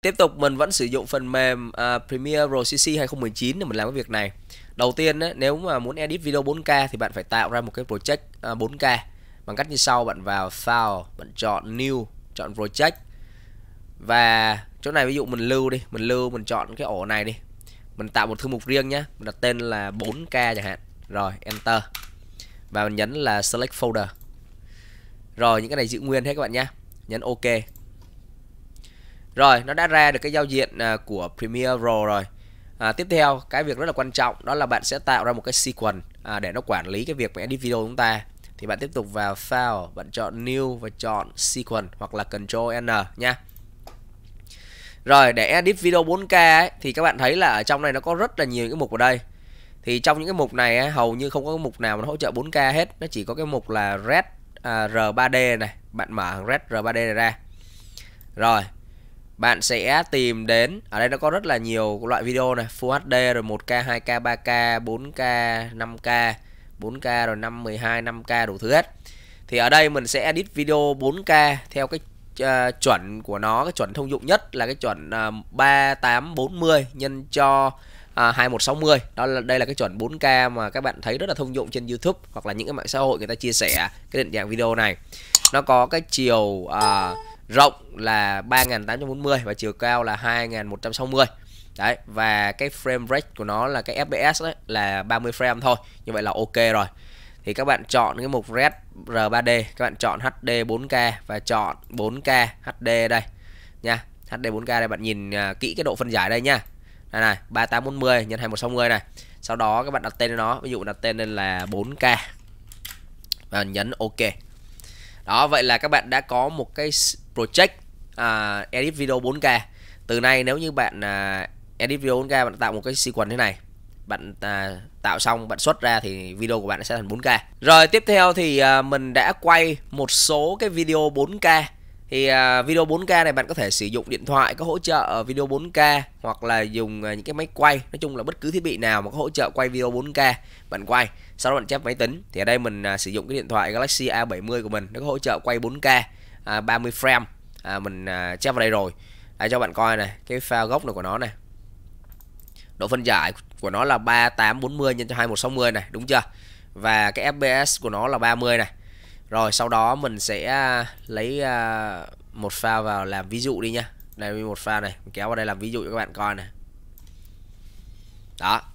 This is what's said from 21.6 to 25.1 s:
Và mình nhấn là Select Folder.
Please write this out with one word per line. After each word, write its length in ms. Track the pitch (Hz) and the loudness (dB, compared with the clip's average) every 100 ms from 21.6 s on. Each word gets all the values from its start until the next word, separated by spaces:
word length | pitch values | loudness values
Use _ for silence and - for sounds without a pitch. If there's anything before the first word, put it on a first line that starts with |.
| - 113 110 - - - - - - - - | 0 -2 -2 -14 -16 -18 -20 -18 -18 -20 -8
Và 140 | 104 | -4
mình 120 | 104 104 | -2 -2
nhấn 160 | 107 | -4
là 300 | 147 135 104 | -2 0 0
Select 300 | 98 120 123 | 0 -2 -4
Folder. 340 | - 123 110 98 - - - - - - - - - - | -2 -2 -2 -4 -10 -20 -20 -20 -20 -20 -20 -20 -20 -20